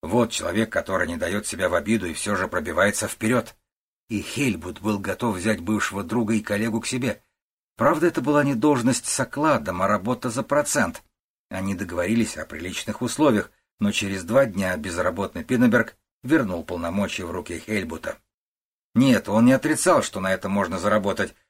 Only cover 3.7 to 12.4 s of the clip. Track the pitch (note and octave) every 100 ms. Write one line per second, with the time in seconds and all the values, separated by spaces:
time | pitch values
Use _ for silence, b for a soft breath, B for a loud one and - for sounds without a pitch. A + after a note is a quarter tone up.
3.7 | _ _ _ _ G#2+ - - C#3 F2+ F2
4.7 | E2+ G#2+ G#2 G2 F#2+ A#2+ F#2 F#2+ G#2 E2+
5.7 | G#2+ - G2 F2 A2+ G#2+ A2+ G#2 G#2 A2+
6.7 | A2 - C3 B2 - _ _ _ _ _
7.7 | - C#3+ D#3+ E3 D#3+ D3 D3 C#3+ C3 D3+
8.7 | C#3 A#2+ - - - C3 - D#3 C3+ G2
9.7 | F2+ G2 G#2 G2 A#2+ B2+ A2+ B2 C#3+ D3
10.7 | D3 F#2+ - _ _ _ _ _ F#2+ G2
11.7 | F#2+ G2 F2 F2 A#2 G#2+ -